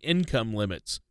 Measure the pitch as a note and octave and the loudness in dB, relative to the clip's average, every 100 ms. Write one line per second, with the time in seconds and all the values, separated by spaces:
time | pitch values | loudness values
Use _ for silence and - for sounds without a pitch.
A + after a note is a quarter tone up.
0 | D3+ F3 E3+ B2+ A2+ G#2+ G#2 E2+ - - | 0 2 2 0 0 0 -2 -2 -8 -10
1 | _ | _